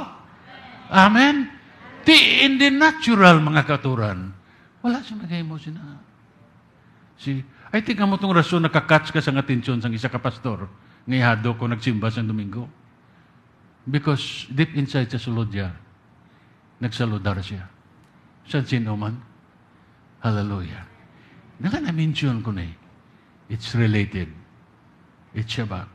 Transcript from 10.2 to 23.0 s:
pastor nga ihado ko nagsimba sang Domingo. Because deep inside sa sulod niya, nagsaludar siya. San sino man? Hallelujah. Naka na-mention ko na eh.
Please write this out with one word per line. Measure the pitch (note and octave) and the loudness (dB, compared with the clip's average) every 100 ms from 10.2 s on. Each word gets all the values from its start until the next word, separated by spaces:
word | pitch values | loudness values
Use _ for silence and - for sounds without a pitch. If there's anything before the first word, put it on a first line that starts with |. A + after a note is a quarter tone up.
pastor | A#2+ A#2 B2+ G2 F#2+ - - - | -4 -4 -6 -6 -10 -16 -20 -16
nga | - | -4
ihado | C3 A#2+ A2 A#2+ A2+ | 2 4 4 0 -2
ko | A#2+ | -4
nagsimba | A2+ B2+ G#2+ A2+ | -2 -2 0 -2
sang | A2+ A2 | -2 -4
Domingo. | G#2+ G2+ G#2+ C3 - _ _ _ _ _ _ _ _ _ _ | -4 -6 -8 -12 -16 _ _ _ _ _ _ _ _ _ _
Because | - C#3+ D3+ C#3 - - - | -6 -2 0 -2 -2 -12 -6
deep | C#3 D#3+ D3 | -2 0 0
inside | C#3 C#3 A#2 | -2 -2 -2
sa | B2 | -4
sulod | A#2+ A#2 G#2+ | -4 -4 -4
niya, | G2 F#2+ E2 - _ _ _ _ _ _ _ _ _ | -4 -6 -10 -18 _ _ _ _ _ _ _ _ _
nagsaludar | A#2+ A2+ A#2+ G#2 G2+ F#2+ | -8 -4 -4 -2 -2 -4
siya. | F#2 G2+ F#2+ - _ _ - _ _ _ | -6 -12 -14 -20 _ _ -20 _ _ _
San | - D3 B2+ | -8 -6 -2
sino | B2+ A2 G#2 | -2 -2 -4
man? | G#2+ A#2+ - - _ _ _ _ _ _ _ _ | -6 -8 -14 -20 _ _ _ _ _ _ _ _
Hallelujah. | A2+ G#2 G2+ G2 E2+ - F2 - - - - - - - | -4 -2 -2 -6 -8 -12 -18 -20 -20 -20 -20 -20 -20 -8
Naka | F#3 C#4+ | -4 -4
na-mention | C#4+ D#3+ D#3+ C#3+ C#3+ A#2 | -4 -2 -2 -2 -2 -2
ko | A2+ | -4
na | G2 | -6
eh. | E2 E2 _ - | -8 -12 _ -20